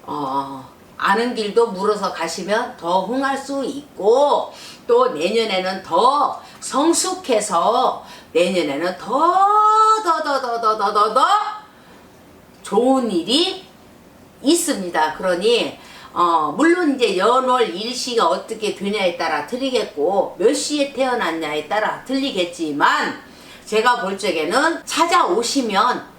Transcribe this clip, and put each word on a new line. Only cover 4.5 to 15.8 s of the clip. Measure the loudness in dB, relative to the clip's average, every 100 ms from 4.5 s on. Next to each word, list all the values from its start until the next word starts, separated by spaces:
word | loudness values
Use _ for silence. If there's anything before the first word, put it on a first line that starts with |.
| -12 -20 -20 0
또 | 4 4
내년에는 | 0 -2 0 0 -2 -4 -6
더 | -2 2 4 4 0 -4 -14 -16
성숙해서 | -6 0 2 2 0 -6 -2 -2 0 0 2 2 0 -2 -12 -20 -4
내년에는 | 0 2 2 -2 -2 -4 -6
더, | -4 2 4 4 4 4 4 6 4 4
더, | 2 -2
더, | 0 -2
더, | -2 -2
더, | 0 0
더, | 0
더, | 2 2
더 | 4 4 2 0 -8 -14 -20 -20 -20 -20 -20 -20 -20 -20 -20
좋은 | -2 2 4 2 2
일이 | -2 0 0 0 -4 -14 -20 -20 -20 -20 -20 -20 -6
있습니다. | 2 2 2 -4 -4 -2 -2 -2
그러니, | -2 0 2 2 0 -8